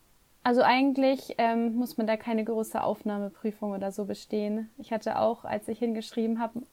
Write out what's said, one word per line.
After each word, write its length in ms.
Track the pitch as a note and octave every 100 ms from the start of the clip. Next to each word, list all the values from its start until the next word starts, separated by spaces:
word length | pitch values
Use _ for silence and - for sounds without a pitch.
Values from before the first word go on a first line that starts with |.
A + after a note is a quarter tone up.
| _ _ _ _
Also 180 | B3 B3
eigentlich, 760 | - B3+ C#4 C4 C4+ C4 - -
ähm, 380 | A#3 A#3 A#3 A3+
muss 220 | B3 -
man 100 | A3
da 80 | A3
keine 300 | A#3 A3 G#3+
große 360 | A3+ A3 A3
Aufnahmeprüfung 920 | - G#3 G#3+ G3+ G3+ - A3 G#3 G#3
oder 180 | G3 G3
so 140 | G3 G3+
bestehen. 640 | G3+ - G#3+ G#3 G#3+ A3 -
Ich 160 | -
hatte 260 | A3 A3 -
auch, 240 | G#3+ A#3
als 240 | - G#3+ -
ich 120 | A3+
hingeschrieben 600 | A#3+ A3 A3 - A3+ A3+
hab, 120 | A3+ A#3 B3+